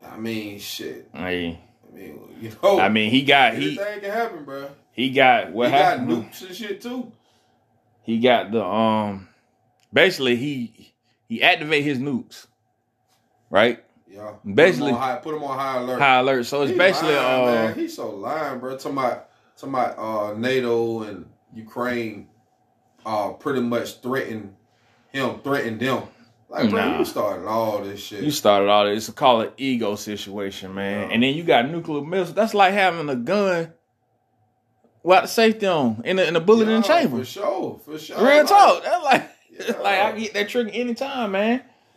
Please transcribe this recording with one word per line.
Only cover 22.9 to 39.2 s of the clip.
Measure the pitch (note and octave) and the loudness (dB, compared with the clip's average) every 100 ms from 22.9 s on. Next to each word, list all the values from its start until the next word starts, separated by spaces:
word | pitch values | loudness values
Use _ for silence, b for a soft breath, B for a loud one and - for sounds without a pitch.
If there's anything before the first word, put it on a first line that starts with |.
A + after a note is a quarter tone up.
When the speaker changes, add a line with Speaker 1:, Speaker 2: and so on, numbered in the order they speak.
| _ | _
Speaker 1:
uh, | A2 G#2+ G2+ | -6 -4 -4
pretty | - D3+ B2+ | -6 -4 -2
much | A#2+ A#2+ - - | -2 -2 -6 -10
threatened | B2+ C3 A#2 A2 G2 - _ _ _ _ _ | -6 -6 -6 -10 -14 -20 _ _ _ _ _
him, | C3+ B2 G#2+ | -6 -4 -6
threatened | C#3 C#3 A2 A2 | -4 -4 -4 -4
them. | B2+ A#2 - b b b _ | -2 -4 -6 b b b _
Like, | - G#2+ | -2 0
bro, | G#2+ G2 | 0 0
Speaker 2:
Nah. | - | 0
Speaker 1:
you | |
started | - - G#2 F2+ F#2+ | -2 -2 -4 -4 -4
all | A2 A2+ G2+ | -2 -2 -4
this | G2 G2+ | -6 -12
shit. | - G#2 | -12 -6
Speaker 2:
You | D3 | -4
started | - G#2 G2+ G2 | 2 4 4 4
all | G#2 G#2 | 4 2
this. | G#2+ A2 | 0 -6
It's | - | 0
called | C#3 A#2 G#2+ | 4 4 0
an | - | -4
ego | C3+ B2 G#2+ G#2 | -4 -2 -2 -4
situation, | - G2+ G#2 G2+ G2 F#2+ F#2+ | -6 -10 -8 -8 -8 -10 -12
man. | F#2+ G2 G2+ G2+ | -8 -6 -4 -2
Speaker 1:
Yeah. | |
Speaker 2:
And | A2 | 0
then | C3 | 0
you | D3 | 0
got | E3+ B2 B2 | 2 2 2
nuclear | E3+ E3 D3 | -4 -6 -6
missiles. | C#3+ F#3+ E3+ | -4 -4 -2
That's | E3+ G#3+ | -2 0
like | G3+ F#3+ | 4 4
having | G3+ F#3+ E3+ D3 | 4 0 0 -4
a | B2+ | -4
gun | A#2+ G3+ G3 F3 D#3+ - _ _ _ _ _ _ _ _ _ _ _ _ | -2 0 0 0 -4 -10 _ _ _ _ _ _ _ _ _ _ _ _
without | E3 F#3 | 4 4
the | - | 4
safety | - A3+ A3 F#3+ | 2 2 2 0
on | E3 B2 A2 | 2 2 0
and | C#3+ F#3+ | -2 0
a, | E3 | 2
and | E3+ | 2
a | |
bullet | E3 A3+ A3 | 6 6 6
in | A3 | 2
the | A3+ | 4
Speaker 1:
Yeah, | E4+ | 2
Speaker 2:
chamber. | B3 B2 | 2 -2
Speaker 1:
for | |
sure, | G#2+ G4 - - - - | -6 -6 -4 -4 -6 -10
for | - D3+ | -14 -14
sure. | - - | -10 0
Speaker 2:
Real | A#3+ D4 | 6 6
Speaker 1:
Like, | D4 | 6
Speaker 2:
talk. | G4+ E4 - | 8 8 6
That's | G3+ F4 | 0 -2
like, | D4 - | 2 2